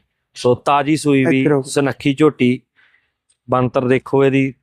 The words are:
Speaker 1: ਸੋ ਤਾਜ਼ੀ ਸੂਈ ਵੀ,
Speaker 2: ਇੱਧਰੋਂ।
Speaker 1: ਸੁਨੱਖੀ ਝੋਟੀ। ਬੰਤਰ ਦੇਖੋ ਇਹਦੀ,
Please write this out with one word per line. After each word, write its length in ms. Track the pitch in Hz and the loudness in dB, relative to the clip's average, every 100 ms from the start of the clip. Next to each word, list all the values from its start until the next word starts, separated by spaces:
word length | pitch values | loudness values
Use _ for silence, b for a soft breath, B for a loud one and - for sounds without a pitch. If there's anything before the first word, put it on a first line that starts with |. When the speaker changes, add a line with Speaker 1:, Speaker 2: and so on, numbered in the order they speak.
| _ _ _ | _ _ _
Speaker 1:
ਸੋ 200 | - 123 | -4 -2
ਤਾਜ਼ੀ 420 | 123 - 143 143 156 | 0 0 -2 0 -2
ਸੂਈ 280 | 147 139 | 0 2
ਵੀ, 160 | 131 135 | 2 0
Speaker 2:
ਇੱਧਰੋਂ। 220 | 135 143 | 0 0
Speaker 1:
ਸੁਨੱਖੀ 520 | 131 - 139 - 147 | -2 -2 -2 -2 -4
ਝੋਟੀ। 460 | 135 151 - 123 127 _ _ _ _ _ _ _ _ - | 0 0 2 -2 -2 _ _ _ _ _ _ _ _ -4
ਬੰਤਰ 380 | 127 127 139 127 | -2 -2 -2 0
ਦੇਖੋ 360 | 131 - 135 | -2 0 0
ਇਹਦੀ, 300 | 139 135 135 127 | 2 0 -2 -6